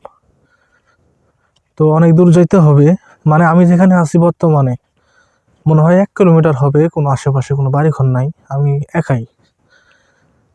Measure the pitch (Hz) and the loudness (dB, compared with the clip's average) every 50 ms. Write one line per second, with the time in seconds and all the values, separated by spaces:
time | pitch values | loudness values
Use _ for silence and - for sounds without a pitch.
0 | _ - _ _ _ _ _ _ _ _ _ _ _ _ _ _ _ _ _ _ | _ -20 _ _ _ _ _ _ _ _ _ _ _ _ _ _ _ _ _ _
1 | _ _ _ _ _ _ _ _ _ _ _ _ _ _ _ - 156 156 151 160 | _ _ _ _ _ _ _ _ _ _ _ _ _ _ _ -2 -2 0 2 2
2 | 170 165 160 165 180 175 160 175 175 - - 190 160 151 143 143 143 151 180 - | 2 2 4 4 4 4 4 2 2 2 2 2 2 4 4 4 4 2 0 -2
3 | _ _ _ _ - 151 156 160 175 160 165 180 180 170 180 170 190 190 185 175 | _ _ _ _ -4 -2 0 0 0 2 2 2 2 2 2 2 2 2 2 0
4 | 165 147 - 170 170 175 165 - - 165 156 143 135 127 123 - _ _ _ _ | 0 -2 -2 0 0 0 -2 -2 -2 -2 0 0 0 -2 -4 -8 _ _ _ _
5 | _ _ _ _ _ _ _ _ _ _ _ _ - 156 160 156 151 165 175 185 | _ _ _ _ _ _ _ _ _ _ _ _ -4 -2 0 0 2 2 0 0
6 | 202 - _ - 202 180 165 160 156 160 147 123 143 143 139 147 156 165 - 165 | -2 -4 _ -2 0 2 2 2 2 0 -2 -2 -2 -2 0 0 -2 -2 -2 -4
7 | 147 139 135 - - 147 135 135 123 - 143 139 135 131 131 143 156 160 143 - | -4 -4 -4 -4 -4 -4 -4 -4 -4 -4 -4 -4 -4 -4 -2 -2 -2 -2 -2 -2
8 | 131 131 127 127 131 147 - _ _ - 139 139 143 143 139 143 143 - - 170 | -2 -2 -2 -2 -4 -6 -8 _ _ -12 -6 -4 -4 -2 -4 -4 -6 -8 -8 -8
9 | 156 - 139 120 113 - _ _ _ _ _ _ _ _ _ _ _ _ _ _ | -4 -4 -4 -6 -6 -12 _ _ _ _ _ _ _ _ _ _ _ _ _ _
10 | _ _ _ _ _ _ _ _ _ _ _ | _ _ _ _ _ _ _ _ _ _ _